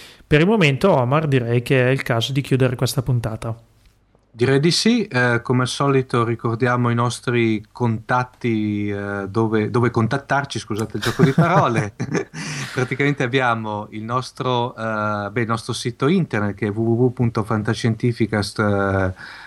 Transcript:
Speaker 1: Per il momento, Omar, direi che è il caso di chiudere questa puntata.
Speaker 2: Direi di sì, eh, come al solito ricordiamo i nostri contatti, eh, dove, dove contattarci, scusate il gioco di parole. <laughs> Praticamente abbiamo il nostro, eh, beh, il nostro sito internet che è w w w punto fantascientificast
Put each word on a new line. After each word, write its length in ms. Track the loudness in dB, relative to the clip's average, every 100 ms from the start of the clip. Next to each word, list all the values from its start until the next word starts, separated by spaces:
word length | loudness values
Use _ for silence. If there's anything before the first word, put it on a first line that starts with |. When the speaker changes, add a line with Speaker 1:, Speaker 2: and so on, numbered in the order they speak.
| -20 -20 2
Speaker 1:
Per 120 | 4
il 60 | 6
momento, 440 | 4 4 4 4
Omar, 360 | 4 4 2 2
direi 340 | 0 2 0
che 260 | 2 2 2
è 20 |
il 120 | 0
caso 300 | 0 -2 -2
di 80 | -2
chiudere 340 | 0 2 2 0
questa 260 | -2 -2
puntata. 540 | 0 0 -2 -6 -8 -10 -12 _ _ _ _ _ _
Speaker 2:
Direi 280 | -2 2 4
di 100 | 4
sì, 320 | 4 4 2 2
eh, 340 | 0 2 2
come 200 | 0 0
al 40 | 0
solito 560 | 0 2 2 2 0
ricordiamo 680 | 0 0 -2 0 0 2 2
i 60 | 2
nostri 640 | 0 -2 -2 0 2 0 -4
contatti, 1160 | -4 -2 -2 -2 -2 -2 -4 -2 -2 -2 -2 -4
eh, 360 | -6 -6 -6 -4
dove, 420 | 0 2 2 0
dove 200 | 0 0
contattarci, 680 | 2 0 -2 -2 -2 -2 -8
scusate 380 | -8 -6 -6 -6
il 80 |
gioco 200 | -4 2
di 100 | 2
parole. 640 | 4 2 2 2 0 -4 -6 -6 -6 -8
<laughs> 400 | -10 -12 -10 -8
Praticamente 500 | -4 -4 -2 -2 0
abbiamo 640 | -2 0 0 0 -4 -6 -8
il 140 | -10
nostro, 680 | -6 -6 -6 -6 -2 0 -2
eh, 560 | -4 -6 -2 -2 -2 -4
beh, 120 | -4
il 60 | -2
nostro 260 | -2 -4
sito 340 | -6 -6 -2 2
internet 480 | 2 0 -2 -2 -2
che 120 | -4
è 40 |
w 80 | -2
w 240 | 0 2
w 80 | 2
punto 320 | 2 -2 0
fantascientificast 1700 | -2 -2 -2 -2 -2 0 -2 0 0 0 -2 0 0 2 2 2 0 -4 -12 -18